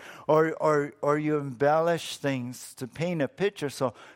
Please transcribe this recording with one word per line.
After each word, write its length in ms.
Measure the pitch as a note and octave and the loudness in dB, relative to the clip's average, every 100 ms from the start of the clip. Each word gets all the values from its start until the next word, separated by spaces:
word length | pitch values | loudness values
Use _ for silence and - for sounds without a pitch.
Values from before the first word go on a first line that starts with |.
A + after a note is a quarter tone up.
| - - - | -8 -6 2
or, 260 | D#3 D#3+ D#3 | 4 4 2
or, 320 | D#3 D3+ C#3+ - | 2 2 0 -2
or 160 | C#3+ D3+ | 0 2
you 200 | D3+ D3+ | 0 -2
embellish 800 | C#3 A#2 C#3+ D#3 E3 E3 - - | -4 0 2 4 2 0 -4 -6
things 580 | C#3+ C3 B2 B2 - - | -4 -2 -6 -10 -16 -12
to 100 | B2+ | -10
paint 380 | - F3 E3+ | -6 -4 -2
a 40 | C3 | -2
picture 440 | - G3+ - C#3+ | -2 -4 -2 -6
so 240 | - C3 - - | -2 -4 -4 -16